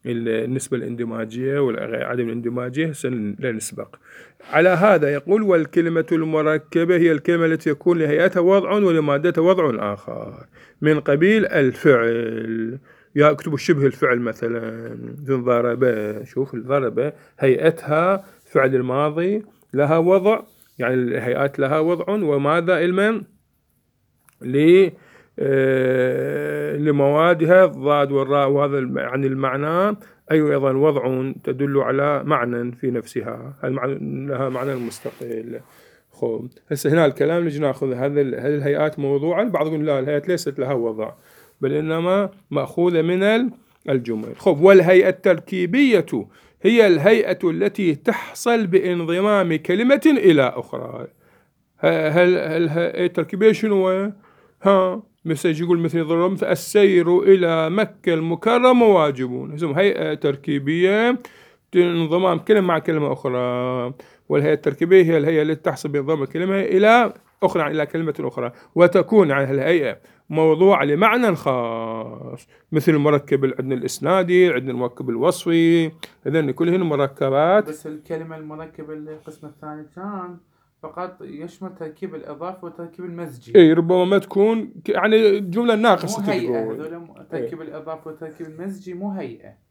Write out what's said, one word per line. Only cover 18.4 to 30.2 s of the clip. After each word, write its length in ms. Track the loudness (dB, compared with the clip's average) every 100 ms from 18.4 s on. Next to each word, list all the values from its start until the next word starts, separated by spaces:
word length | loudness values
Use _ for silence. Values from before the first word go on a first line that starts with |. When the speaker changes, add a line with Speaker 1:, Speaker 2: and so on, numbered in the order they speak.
Speaker 1:
فعل 300 | _ 0 2
الماضي 680 | 0 -2 -2 -2 -2 -4 -6 -8 _ _
لها 240 | -2 0 2
وضع، 420 | 4 4 2 -2 -4 _ _ _
يعني 160 | -2
الهيئات 640 | 0 0 -2 -2 -2 -2 -2
لها 200 | -2 0
وضع، 240 | 0 -2 -2
وماذا 760 | -2 0 0 2 0 0 0
المن؟ 380 | 0 0 0 -2 -8 _ _ _ _ _ _ _ _ _ _ _
ل-، 480 | -4 0 4 6 4 -2 _ _ _ -6
آه، 1400 | -2 0 0 0 0 0 0 -2 -4 -6 -6 -6 -6 -2
لموادها 880 | 0 2 2 4 2 2 4 6
الضاد 480 | 6 2 0 2 2
والراء، 360 | 0 0 2 2
وهذا 300 | 2 0 -2
الم-، 200 | -4 -4
يعني 280 | -4 -2 -2
المعنى، 680 | -2 -4 -2 -2 0 0 -2 -12 _